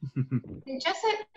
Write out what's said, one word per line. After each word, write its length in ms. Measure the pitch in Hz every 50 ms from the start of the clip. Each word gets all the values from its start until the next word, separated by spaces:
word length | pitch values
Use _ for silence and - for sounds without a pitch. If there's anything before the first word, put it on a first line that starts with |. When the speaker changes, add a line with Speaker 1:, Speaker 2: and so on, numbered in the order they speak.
| - 135 -
Speaker 1:
<laughs> 140 | 139 131 - 139 120 - - - - -
Speaker 2:
And 140 | - 269 254 294
just 200 | 330 381 381 -
that 200 | 440 415 403 - - -